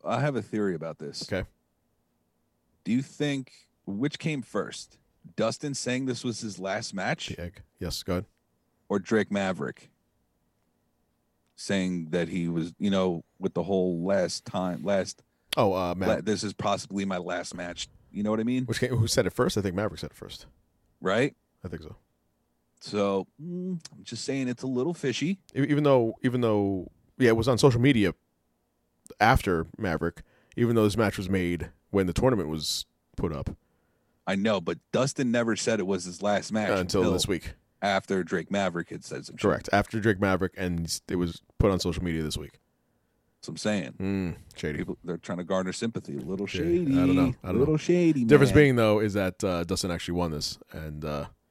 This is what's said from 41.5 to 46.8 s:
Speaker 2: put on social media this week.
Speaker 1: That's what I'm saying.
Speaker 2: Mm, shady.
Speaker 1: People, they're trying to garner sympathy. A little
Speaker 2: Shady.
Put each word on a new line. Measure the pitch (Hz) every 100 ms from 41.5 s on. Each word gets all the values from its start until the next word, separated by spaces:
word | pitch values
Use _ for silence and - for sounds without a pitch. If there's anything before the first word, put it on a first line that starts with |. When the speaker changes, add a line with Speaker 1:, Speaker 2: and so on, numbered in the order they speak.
| -
Speaker 2:
put | 107
on | 90
social | 90 82
media | 90 80
this | 78 -
week. | 71 _ _ _ _ _ _ _ _ _
Speaker 1:
That's | -
what |
I'm | 80
saying. | 107 104 67 -
Speaker 2:
Mm, | 95 98 87 - - -
shady. | 82 76
Speaker 1:
People, | 85 -
they're | 87 85
trying | - 87
to |
garner | 87 95 92
sympathy. | 87 117 117 - 71
A |
little | 71 95 98
Speaker 2:
Shady. | 127 170 175